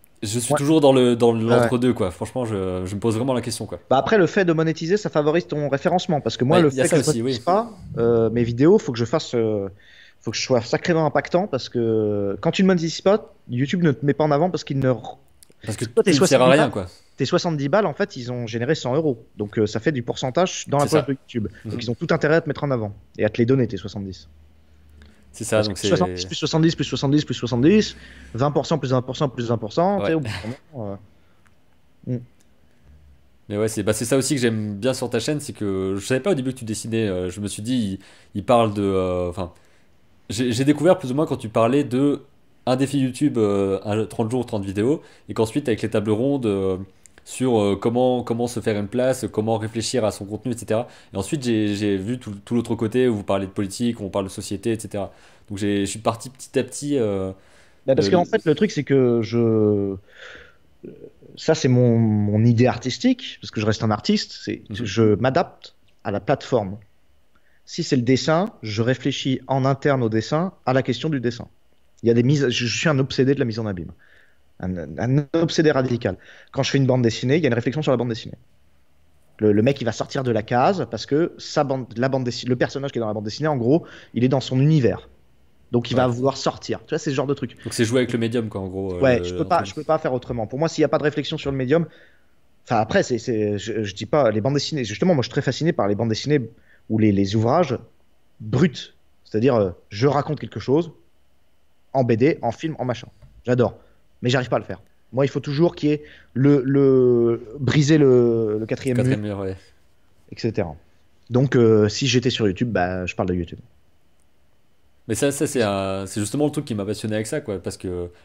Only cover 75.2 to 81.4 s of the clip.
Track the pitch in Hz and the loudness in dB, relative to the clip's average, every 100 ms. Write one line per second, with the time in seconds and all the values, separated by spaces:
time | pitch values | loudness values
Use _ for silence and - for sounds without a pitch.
75.2 | 143 165 165 - 151 135 127 120 101 90 | 0 0 0 2 2 2 0 -2 -2 -6
76.2 | - - - - 131 139 131 127 117 - | -10 -20 -10 -4 0 2 4 4 2 0
77.2 | 127 156 147 117 123 127 151 123 123 113 | 0 2 2 0 -2 -2 0 0 -2 -6
78.2 | 107 - _ _ _ _ _ _ _ _ | -10 -18 _ _ _ _ _ _ _ _
79.2 | _ - 107 104 117 143 117 107 - 143 | _ 0 2 4 4 0 -2 -4 -4 -4
80.2 | 127 107 104 123 147 190 123 110 - 143 | -2 -2 0 2 2 0 -4 -8 -2 -2
81.2 | 170 - | -2 -6